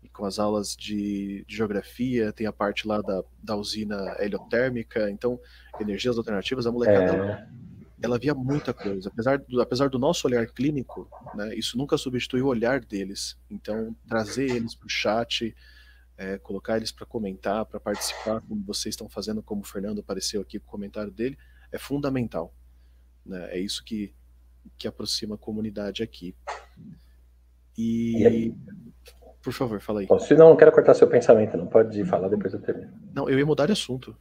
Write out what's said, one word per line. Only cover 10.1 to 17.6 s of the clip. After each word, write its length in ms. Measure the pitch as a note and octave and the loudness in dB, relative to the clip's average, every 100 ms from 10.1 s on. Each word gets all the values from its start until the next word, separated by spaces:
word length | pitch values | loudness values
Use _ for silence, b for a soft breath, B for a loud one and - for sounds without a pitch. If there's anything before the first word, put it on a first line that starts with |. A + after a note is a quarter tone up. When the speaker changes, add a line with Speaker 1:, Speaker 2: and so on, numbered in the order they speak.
| F3 C#3+ | 2 0
Speaker 1:
olhar 220 | A#2+ A2+ | 0 -2
clínico, 640 | - C#3 D3 A#2+ - F2+ - C#3 G#2+ | -2 -2 -2 -6 -12 -16 -18 -14 -10
né, 180 | G#2 | -8
isso 240 | A2 A2 A#2 | -6 -6 -6
nunca 200 | C#3 D3 | -2 -2
substitui 440 | C3+ B2 - B2+ | -2 -6 -2 0
o 60 | C3+ | 0
olhar 320 | A#2 A#2 C3+ | 2 0 0
deles. 580 | A#2 G2+ G2 G2+ - - - | -4 -6 -6 -8 -12 -12 -16
Então, 420 | G2+ - G#2+ A2+ A2+ - | -14 -8 -6 -6 -10 -6
trazer 420 | A2+ A2 B2 C3+ | -4 -2 -2 -2
eles 240 | B2 A2+ | -2 -4
pro 140 | - - | -10 -8
chat, 640 | - A2+ A2+ A#2 - A2+ - - - - - - - | -4 0 0 -2 -4 -6 -10 -20 -20 -20 -20 -20 -14
é, 200 | F#2+ G2 | -10 -10
colocar 400 | - G2 - A2+ | -8 -10 -4 -4
eles 160 | A2 | -4
pra 120 | - - | -12 -12
comentar, 600 | A#2+ G#2 F#2+ G2+ G#2 | -8 -8 -6 -2 -2